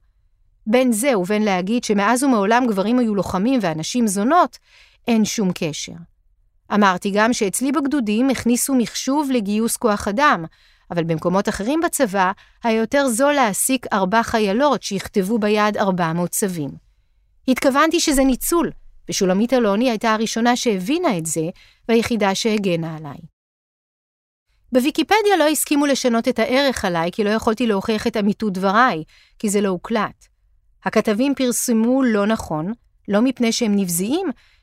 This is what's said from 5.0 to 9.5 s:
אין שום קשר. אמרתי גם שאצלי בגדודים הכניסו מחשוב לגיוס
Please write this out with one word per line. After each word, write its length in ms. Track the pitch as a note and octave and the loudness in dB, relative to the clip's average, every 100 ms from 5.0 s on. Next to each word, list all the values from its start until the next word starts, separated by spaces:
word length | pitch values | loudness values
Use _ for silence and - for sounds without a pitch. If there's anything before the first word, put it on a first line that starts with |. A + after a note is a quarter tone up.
| - | -2
אין 180 | A3 | 0
שום 260 | G#3 - F#3+ | 0 0 -2
קשר. 380 | F3 F3 - - E3+ E3+ _ _ _ _ _ - | -2 -6 -6 -12 -14 -20 _ _ _ _ _ -4
אמרתי 360 | G#3 G3+ F3+ G3+ | 2 2 2 0
גם 180 | G3+ A3 | 0 2
שאצלי 400 | B3 G3 - C4 | 0 -2 -2 -2
בגדודים 580 | D4+ C#4 D4 G#3+ G#3+ C4+ | -2 0 -2 0 0 0
הכניסו 440 | B3 A#3 A#3+ - | 0 0 0 0
מחשוב 560 | C4 G#3 - - C#4+ C#4 | 0 -2 -4 -4 -2 0
לגיוס 460 | B3+ G3+ | -2 0